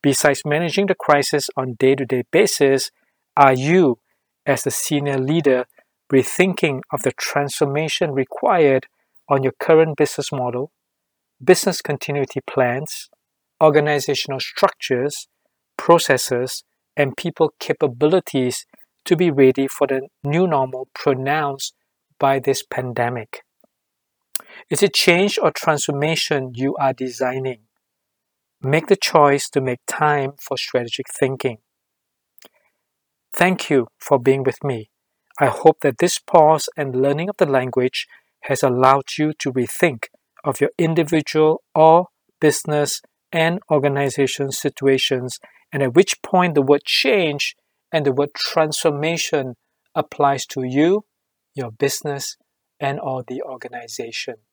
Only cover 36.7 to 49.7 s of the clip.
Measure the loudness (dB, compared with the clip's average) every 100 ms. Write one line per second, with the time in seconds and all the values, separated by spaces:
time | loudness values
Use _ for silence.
36.7 | -8 -6 -2 0 -2 -6 -2 0 0 0
37.7 | -2 -2 -4 -12 -18 _ _ -6 -2 0
38.7 | 4 4 4 -2 -4 -4 -2 -4 -2 -4
39.7 | 0 -2 -2 -12 _ _ _ -6 -2 -2
40.7 | 0 0 0 2 0 0 2 2 2 _
41.7 | 4 6 6 4 _ _ _ 0 0 -2
42.7 | -2 -2 -6 _ _ _ 0 0 -2 _
43.7 | 0 0 0 -2 0 -2 -2 -6 -4 -6
44.7 | -2 0 2 0 -2 -6 -12 -18 _ _
45.7 | -4 2 4 2 -2 0 0 2 0 2
46.7 | 2 2 -2 0 0 0 -4 -8 -10 _
47.7 | _ _ -2 0 0 -4 -4 -4 -2 -2
48.7 | 0 -2 -2 -4 -4 -2 -4 -4 -10 _